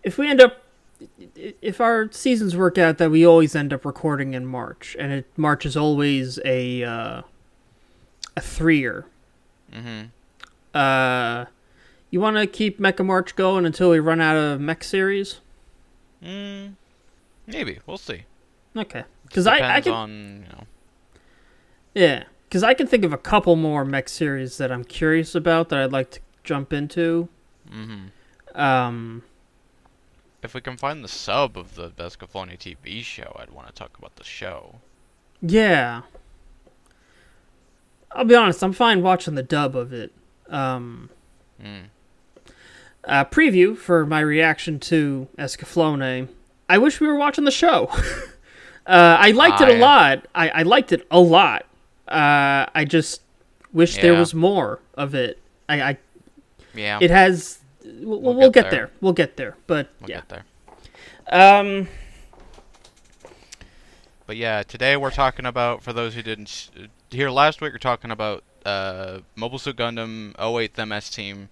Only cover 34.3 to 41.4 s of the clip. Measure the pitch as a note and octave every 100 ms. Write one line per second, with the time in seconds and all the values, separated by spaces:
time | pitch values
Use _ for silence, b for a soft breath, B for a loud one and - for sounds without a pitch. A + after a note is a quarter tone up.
34.3 | - G2 F2 - A#2+ _ _ _ _ _
35.3 | _ E3 G#3 G#3+ D#3 A#2+ A#2 - - _
36.3 | - - - _ _ _ _ _ _ _
37.3 | _ _ _ _ _ _ _ _ - A#3
38.3 | A#3+ G#3 - F#3+ F#3+ A#3 G3+ F#3 F3+ -
39.3 | D3 B2+ D3+ C#3+ B2+ B2 B2 G#2+ _ _
40.3 | _ _ D3 C3 B2+ B2 A#2 B2 _ _
41.3 | _